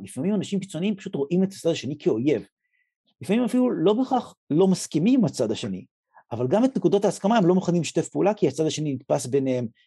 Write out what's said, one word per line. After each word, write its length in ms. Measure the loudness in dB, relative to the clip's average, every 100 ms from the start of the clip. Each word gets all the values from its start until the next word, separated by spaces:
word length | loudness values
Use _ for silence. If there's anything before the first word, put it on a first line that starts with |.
לפעמים 320 | -12 -6 -2
אנשים 260 | -2 -2 -6
קיצוניים 360 | -6 -4 -4 -4
פשוט 180 | -6
רואים 280 | -4 0 2
את 60 | 0
הצד 220 | 0 -2
השני 280 | -2 -6 -4
כאויב. 480 | 0 0 2 0 -4 _ _ _ _ _ _ _
לפעמים 240 | -2 0
אפילו 260 | 2 2 2
לא 220 | 2 2
בהכרח 420 | 2 0 -2 -4 -16 -2
לא 180 | 2 4
מסכימים 520 | 2 -2 0 2 2
עם 40 |
הצד 260 | 2 0 -4
השני, 340 | -4 -6 -10 -12 _ _ -20 _
אבל 160 | -6 0
גם 160 | 2
את 120 | 2 2
נקודות 280 | 2 2
ההסכמה 340 | 0 0 0 4
הם 80 | 4
לא 80 |
מוכנים 260 | 4 2 0
לשתף 280 | 0 -4 -4
פעולה, 260 | 0 0
כי 140 | 2 0
הצד 180 | 0 -2
השני 280 | -2 -4
נתפס 320 | -6 -2 -2 0
ביניהם 400 | 0 0 -2 -4 -10